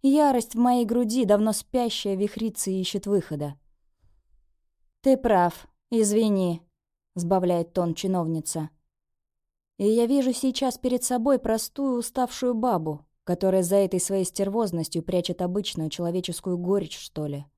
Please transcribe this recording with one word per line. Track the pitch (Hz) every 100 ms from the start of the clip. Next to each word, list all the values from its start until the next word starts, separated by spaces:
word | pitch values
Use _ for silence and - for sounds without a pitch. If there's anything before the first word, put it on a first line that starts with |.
Ярость | 269 285 294 254 233 226
в |
моей | 247 247
груди, | 226 233 233 240
давно | 214 208 214
спящая, | 214 - 254 240 - 208 190
вихрится | 202 - 226 208 -
и | 190
ищет | 185 202 196
выхода. | 202 - 147 147 143 _ _ _ _ _ _ _ _ _ _ _ _ _ _
"Ты | 269 269
прав, | 254 196 175 - - _ _
извини", — | 233 214 208 220 196 180 170 _ _ _ _ _ -
сбавляет | 170 190 180 175 170
тон | 185 175
чиновница. | 165 190 180 165 160 156 160 156 _ _ _ _ _ _ _ _ _ _ _
И | 202
я | 226 233
вижу | 277 262
сейчас | 247 262 254 262 -
перед | 254 247
собой | - 247 233 262
простую | 214 220 - - 277 247
уставшую | 233 - 247 - 247
бабу, | 226 247 185 156 151 _ _
которая | - 175 190 190
за | 175 196
этой | 190 185
своей | - 196
стервозностью | 185 - 196 214 214 170 160 170
прячет | 165 180 175 175
обычную | 180 190 196 - 156
человеческую | - 175 180 175 165 190 180
горечь, | 175 202 196 -
что | - - 151
ли. | 143 143